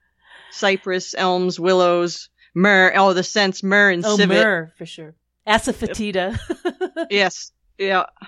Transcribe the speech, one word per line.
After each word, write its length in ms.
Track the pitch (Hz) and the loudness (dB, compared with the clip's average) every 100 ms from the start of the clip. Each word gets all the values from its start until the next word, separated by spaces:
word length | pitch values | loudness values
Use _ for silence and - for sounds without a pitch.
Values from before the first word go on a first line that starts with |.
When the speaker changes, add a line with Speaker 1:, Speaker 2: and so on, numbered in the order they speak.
| _ _ _ - - | _ _ _ -20 -20
Speaker 1:
cypress, 640 | - 202 190 196 185 - - | -4 -2 -2 -4 -6 -6 -4
elms, 420 | 185 180 180 165 | 0 0 -2 -2
willows, 680 | 175 185 175 175 175 - - _ _ | 0 2 2 2 -2 -6 -18 _ _
myrrh. 380 | 170 196 190 185 | 0 2 4 4
Oh, 200 | 196 196 | 4 2
the 80 | 180 | 2
scents, 400 | 180 214 196 185 | -2 -2 -2 -2
myrrh 280 | 190 202 202 | 0 4 4
and 140 | 175 | 2
Speaker 2:
Oh, 120 | 208 208 | 0 2
Speaker 1:
civet. 180 | 196 190 | 2 4
Speaker 2:
myrrh, 280 | 214 180 160 _ | 2 0 -6 _
for 80 | |
sure. 300 | 165 - 156 160 _ _ - | -18 -18 -20 _ _ _ 0
Asafoetida. 880 | 220 262 - 214 - 208 190 185 226 | 0 0 -6 -6 -6 -4 -4 -4 -6
<laughs> 680 | - - 359 - 370 320 330 | -8 -8 -8 -6 -10 -8 -4
Speaker 1:
Yes. 400 | 392 285 - - _ _ - | 0 0 -2 -18 _ _ -8
Yeah. 280 | 196 185 - _ | -2 -2 -2 _